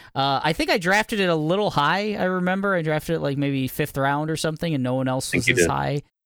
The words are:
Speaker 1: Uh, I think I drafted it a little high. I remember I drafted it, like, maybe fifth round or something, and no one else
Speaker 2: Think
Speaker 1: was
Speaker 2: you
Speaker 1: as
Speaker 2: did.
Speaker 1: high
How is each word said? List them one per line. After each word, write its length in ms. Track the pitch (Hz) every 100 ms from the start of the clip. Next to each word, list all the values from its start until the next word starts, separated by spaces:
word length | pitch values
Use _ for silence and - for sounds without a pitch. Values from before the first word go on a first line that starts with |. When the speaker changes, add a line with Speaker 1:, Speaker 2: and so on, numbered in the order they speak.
| -
Speaker 1:
Uh, 260 | 135 139 135
I 120 | -
think 160 | 170 302
I 80 | 254
drafted 420 | 170 202 214 214
it 80 | 180
a 60 |
little 360 | 165 151 196 202
high. 420 | 147 143 185 214
I 100 | 202
remember 500 | 185 185 180 196 202
I 60 | 185
drafted 360 | 156 151 - 160
it, 40 |
like, 160 | 147 139
maybe 320 | 143 139 131
fifth 300 | - 147 139
round 320 | 135 143 156
or 60 | 156
something, 340 | 160 156 170
and 100 | 143
no 120 | 127
one 120 | 131 131
else 220 | 131 -
Speaker 2:
Think 100 | -
Speaker 1:
was 80 | 113
Speaker 2:
you 60 |
Speaker 1:
as 60 | -
Speaker 2:
did. 80 | -
Speaker 1:
high 320 | - - 143 - _